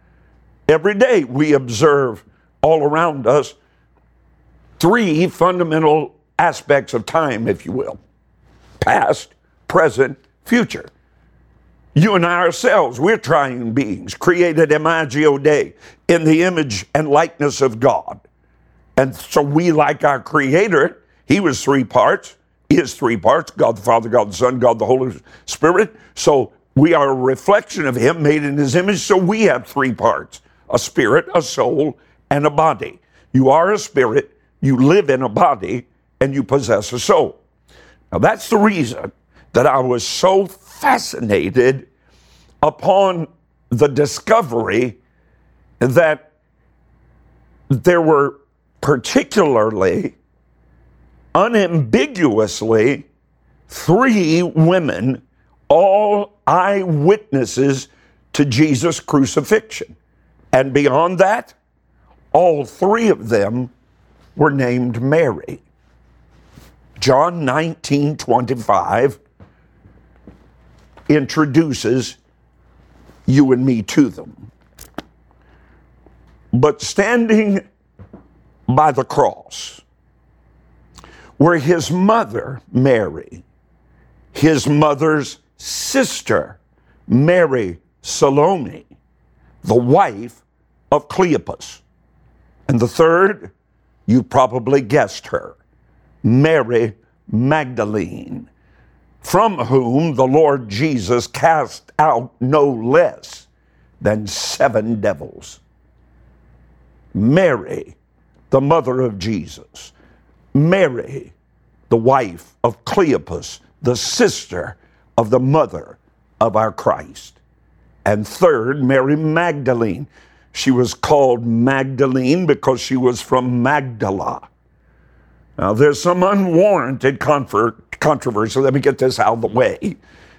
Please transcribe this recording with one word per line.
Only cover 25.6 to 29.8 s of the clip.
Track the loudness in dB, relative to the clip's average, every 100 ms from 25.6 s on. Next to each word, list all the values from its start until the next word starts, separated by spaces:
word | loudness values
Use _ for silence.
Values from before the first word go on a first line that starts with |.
| 2 2 0 -4 _
So | -2 2 2 0 _ _
we | 2 4
are | 4 2
a |
reflection | 0 -2 -2 0 0 0 -6 -4
of | 0
Him, | 0 2
made | 0 0
in | -2 -2
His | 0 0
image, | 0 -4
so | 0 0
we | 2 2
have | 2 0 -4
three | -4